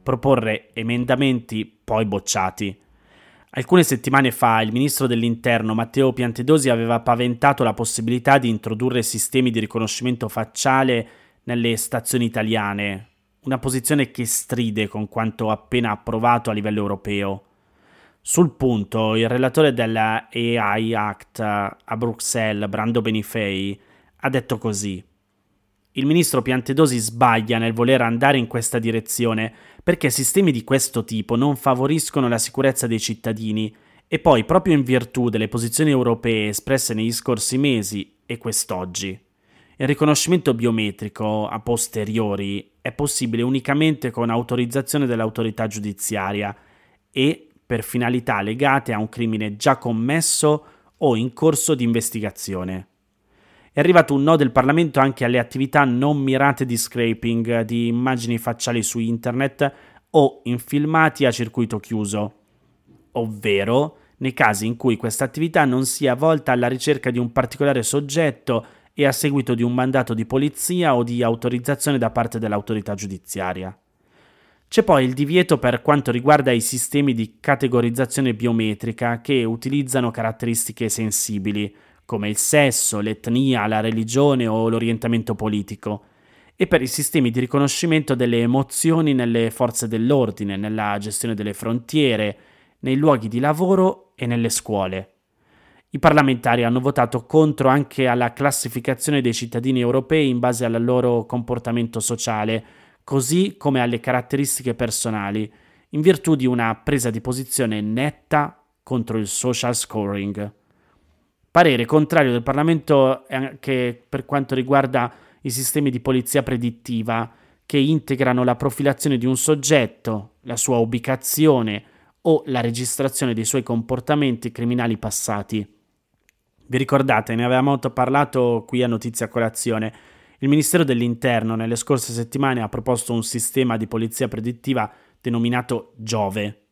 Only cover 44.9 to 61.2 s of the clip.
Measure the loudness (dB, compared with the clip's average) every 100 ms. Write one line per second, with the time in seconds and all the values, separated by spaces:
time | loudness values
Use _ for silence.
44.9 | -2 0 0 -2 -2 -4 -4 -6 -4 -8
45.9 | -8 -6 -4 -4 -4 -6 -8 _ _ _
46.9 | _ _ 0 0 0 -12 _ _ -6 -4
47.9 | -2 0 0 0 -2 -2 0 2 2 0
48.9 | -4 -4 -4 -2 -2 -4 0 2 2 0
49.9 | -2 0 0 0 0 2 0 -4 _ _
50.9 | _ 0 2 -2 2 2 2 0 0 2
51.9 | 0 -2 -6 -8 -8 -8 -6 -6 -8 -12
52.9 | _ _ _ _ _ _ _ _ 0 6
53.9 | 6 6 2 4 4 4 2 2 2 2
54.9 | 2 2 2 0 0 -2 -4 0 2 4
55.9 | 2 2 0 0 2 2 0 -2 -4 -4
56.9 | -2 -2 0 -2 -2 0 -2 0 -2 0
57.9 | 0 0 -2 -2 -4 -4 -4 -2 -2 -2
58.9 | -4 -4 -4 -4 -2 -4 -2 -4 -4 -20
59.9 | -20 _ 4 4 2 -6 -6 -2 -2 2
60.9 | 4 2 4